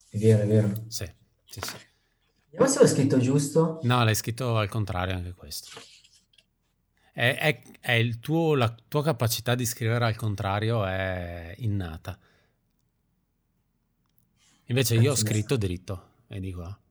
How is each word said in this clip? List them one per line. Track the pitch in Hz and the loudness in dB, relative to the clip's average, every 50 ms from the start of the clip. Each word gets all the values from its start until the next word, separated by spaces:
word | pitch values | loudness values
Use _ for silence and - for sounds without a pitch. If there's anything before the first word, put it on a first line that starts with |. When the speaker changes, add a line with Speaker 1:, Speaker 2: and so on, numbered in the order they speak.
| _ _ | _ _
Speaker 1:
È | - | -4
vero, | 104 107 113 110 107 | 2 4 6 6 6
è | 104 | 4
vero. | 101 107 110 104 98 98 - - | 4 4 4 4 2 -2 -4 -8
Speaker 2:
Sì, | - - - - - - _ _ _ _ _ _ | -8 -8 -10 -10 -10 -14 _ _ _ _ _ _
sì, | - - 101 | -18 -14 -12
sì. | - - - - - _ _ _ _ _ _ _ _ _ _ _ _ | -10 -10 -10 -12 -16 _ _ _ _ _ _ _ _ _ _ _ _
Speaker 1:
Vediamo | _ 151 180 247 269 | _ 0 2 2 4
se | - - | 6 6
l'ho | 233 | 6
scritto | - - - 131 - - 127 | 6 6 4 2 4 4 4
giusto. | 120 127 139 147 143 - - 160 160 - 160 - - | 4 4 2 2 2 2 2 2 2 2 0 -2 0
Speaker 2:
No, | 120 123 123 117 | 2 2 4 4
l'hai | 110 107 | 4 2
scritto | - - 117 113 123 131 120 117 | 0 -2 -6 -6 -4 -2 0 0
al | 110 104 | 0 0
contrario | 98 - 110 101 92 90 90 92 95 92 | 0 -2 -4 -4 -2 -2 -4 -2 -2 -4
anche | 90 90 90 90 | -4 -6 -8 -12
questo. | - - 76 - - - - - - - - - - _ _ _ _ _ _ _ _ _ _ _ _ _ _ _ _ _ _ _ _ _ _ - | -14 -16 -14 -14 -14 -14 -16 -18 -20 -20 -20 -20 -20 _ _ _ _ _ _ _ _ _ _ _ _ _ _ _ _ _ _ _ _ _ _ -4
È, | - 117 123 135 | 0 0 0 0
è, | - 156 156 151 - - - - - | 0 0 -2 -2 -2 -6 -20 -20 -8
è | - - | -2 0
il | 120 117 117 120 117 117 | 2 2 2 0 -4 -6
tuo, | - 147 156 165 165 156 147 | -6 -2 -2 0 2 2 2
la | 131 120 113 117 - _ | 2 2 0 -2 -6 _
tua | - - 151 139 | -6 -4 -2 0
capacità | - - 117 120 113 - - - 120 123 | 0 0 0 0 -2 -2 -2 -2 -2 -2
di | 127 123 | -2 -2
scrivere | 113 - - 120 113 117 120 120 | -4 -4 -4 -2 -2 0 0 0
al | 113 104 | 0 -2
contrario | - 113 107 101 95 101 95 98 104 110 110 117 113 98 | -2 -4 -6 -4 -2 -2 -2 -2 -2 -2 -2 -2 -2 -2
è | 92 95 95 95 95 92 90 87 85 85 87 82 82 87 - | -2 -2 -4 -4 -4 -4 -6 -8 -10 -10 -12 -14 -14 -12 -6
innata. | 123 104 101 98 92 82 80 82 - - 92 - _ _ _ _ _ _ _ _ _ _ _ _ _ _ _ _ _ _ _ _ _ _ _ _ _ _ _ _ _ _ _ _ _ _ _ _ _ _ _ _ _ _ _ _ _ _ _ _ _ | -4 -4 -2 -4 -4 -6 -10 -12 -12 -12 -12 -14 _ _ _ _ _ _ _ _ _ _ _ _ _ _ _ _ _ _ _ _ _ _ _ _ _ _ _ _ _ _ _ _ _ _ _ _ _ _ _ _ _ _ _ _ _ _ _ _ _
Invece | - 120 135 127 - 117 | -2 0 0 2 4 4
io | 113 117 147 | 4 4 4
ho | 135 | 4
Speaker 1:
Pazzesco. | 120 110 | 2 0
Speaker 2:
scritto | 107 107 107 110 - 143 | 0 0 0 0 0 -2
dritto, | 117 98 90 90 87 - - 95 90 - _ _ _ _ | 0 0 -2 -4 -6 -8 -10 -12 -12 -14 _ _ _ _
e | - 107 98 | -14 -10 -10
di | 92 95 90 | -8 -8 -8
qua. | 87 85 87 104 - _ _ | -10 -12 -12 -14 -16 _ _